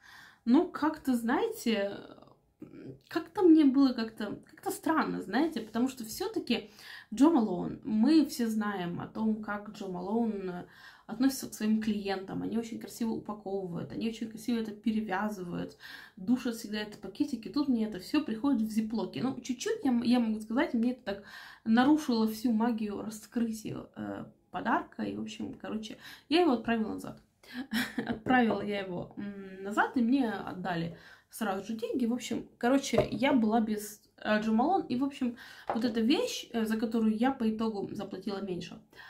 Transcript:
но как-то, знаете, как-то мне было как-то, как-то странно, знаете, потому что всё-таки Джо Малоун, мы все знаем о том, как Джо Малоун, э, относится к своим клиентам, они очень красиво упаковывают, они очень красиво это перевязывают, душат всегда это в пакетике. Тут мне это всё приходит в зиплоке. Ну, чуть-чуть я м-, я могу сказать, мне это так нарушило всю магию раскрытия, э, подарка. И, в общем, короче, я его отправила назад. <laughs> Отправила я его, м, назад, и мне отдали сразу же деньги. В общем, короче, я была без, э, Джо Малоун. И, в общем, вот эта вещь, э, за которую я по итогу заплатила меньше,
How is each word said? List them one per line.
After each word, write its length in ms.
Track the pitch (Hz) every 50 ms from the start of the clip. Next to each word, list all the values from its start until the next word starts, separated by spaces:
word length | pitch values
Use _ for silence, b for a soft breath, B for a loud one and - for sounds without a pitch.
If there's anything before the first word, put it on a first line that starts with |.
| B B B B B B B B B
но 220 | 233 240 311 359 359
как-то, 480 | - - 285 311 311 - - 269 247
знаете, 800 | 233 233 226 269 370 466 453 - - - 240 214 202 202 202 202 226 - - - - - - - _ _ _ _ - - - - - - - 135 - _ -
как-то 340 | - 339 330 - - 427
мне 220 | 370 339 311 320 302
было 280 | 269 247 277 277 262 240
как-то, 440 | 233 226 220 - - 214 202 - - - -
как-то 200 | - - - 392
странно, 520 | - - - 302 320 311 208 180 180 180
знаете, 380 | - 190 196 247 320 320 - 220
потому 280 | 220 - - 226 247 262
что 160 | - - 220
всё-таки 680 | - - - 381 453 - 349 - - 233 - - B B B B B B B B B 214
Джо 160 | 208 269 320
Малоун, 500 | 339 262 220 190 180 175 - - - - -
мы 420 | - 214 214 226 285 320 320 277
все 200 | - - - 233 226
знаем 520 | 220 220 208 208 202 190 175 175 175 -
о 60 | -
том, 360 | - - 214 220 220 214 214
как 280 | - - 208 202 208 214
Джо 180 | 208 - 202 185
Малоун, 600 | 180 180 180 190 214 233 233 220 202 196 185 185
э, 160 | 175 180 175 B B B B B B B B
относится 420 | - 220 226 262 269 262 - - -
к 60 | -
своим 260 | - 214 214 220 214
клиентам, 600 | 214 220 202 202 196 196 190 190 - - 175 175
они 160 | 175 185 214 226
очень 200 | 233 - 226 214
красиво 340 | - - - - 233 226
упаковывают, 800 | 220 - - - 208 214 - 190 196 196 185 175 170 165 - -
они 160 | - 202 214 226
очень 200 | 226 - 233 220
красиво 300 | - - - - 240 226
это 120 | 220 214
перевязывают, 1040 | - - - 233 214 214 214 196 185 190 214 214 202 185 180 175 175 175 175 - - B B B B B B B B
душат 380 | - 185 190 247 247 - 247 226
всегда 220 | 226 - 202 214 214
это 160 | 214 214 - -
в 20 |
пакетике. 500 | - 190 - - 294 285 - 226 - 185
Тут 180 | - 285 294 285
мне 180 | 247 226 214
это 120 | 214 208 180
всё 240 | - - - 302 294
приходит 440 | - 214 220 - 277 277 220 220 214
в 20 |
зиплоке. 500 | 214 220 220 220 240 214 180 185 - -
Ну, 180 | - 262 269 -
чуть-чуть 440 | - - 247 - - 427 466 - -
я 60 | 269
м-, 140 | 247 233 -
я 160 | 226 247 247
могу 200 | 233 220 214 214
сказать, 340 | 214 - 220 254 330 - -
мне 180 | 226 226 247
это 100 | 247 - -
так 180 | - 202 - B B B B B B B B B
нарушило 640 | 220 226 240 254 277 311 302 - - 240 226 220 220
всю 240 | 220 - - 254
магию 500 | 226 214 226 247 233 214 214 208 196 -
раскрытия, 840 | 202 214 - - - - - 240 233 226 220 220 - - - - - - -
э, 280 | - 107 101 98 101 - - - _ _ _
подарка. 500 | - 180 180 220 254 349 - - - -
И, 140 | 214 196 202
в 40 | 208
общем, 320 | 220 220 - - 208 190 -
короче, 420 | - - 190 202 214 220 - - B B B B B B B
я 140 | 285 349
его 100 | 359 311
отправила 420 | 247 226 226 - 233 226 214 190 190
назад. 260 | 185 - - - - _ _ _ _ B B B 247 269 -
<laughs> 360 | - 226 - - - - -
Отправила 560 | - 233 - - - 254 247 240 220 202 202
я 180 | 202 208 208 202
его, 320 | 190 190 175 175 - - -
м, 480 | - 202 202 202 196 196 196 190 190 196
назад, 320 | 202 214 320 403 453 427
и 60 | 269
мне 280 | 233 226 262 285 247 220
отдали 640 | 202 190 - - - 180 180 190 175 165 165 170 165 B B B B B B B
сразу 340 | - - 226 202 185 196 196
же 80 | - 226
деньги. 300 | 220 466 494 427 269 247
В 60 | 220
общем, 360 | 240 247 - - 226 - - - - -
короче, 500 | - 240 269 277 277 - - - - -
я 220 | - 214 247 277
была 280 | 277 247 220 214 220 240
без, 400 | 214 220 208 208 208 - - - _ _ _ -
э, 220 | - - 214 214
Джо 100 | 214 220
Малоун. 300 | 220 220 254 320 392 392 -
И, 100 | - 247
в 80 | 240 277
общем, 320 | 277 - - 262 240 233 B B B B B B B -
вот 100 | 226 226
эта 160 | 247 220 233
вещь, 480 | 220 226 302 440 508 466 - - - -
э, 120 | - 226 220
за 120 | 220 220
которую 400 | 220 240 226 - 233 220 220 214
я 160 | 214 240 269
по 120 | 277 - 226 220
итогу 380 | 220 214 226 226 214 196 190 - -
заплатила 460 | 202 196 196 - 185 - 214 196 196
меньше, 380 | 202 196 180 170 165 - - - - _ B B B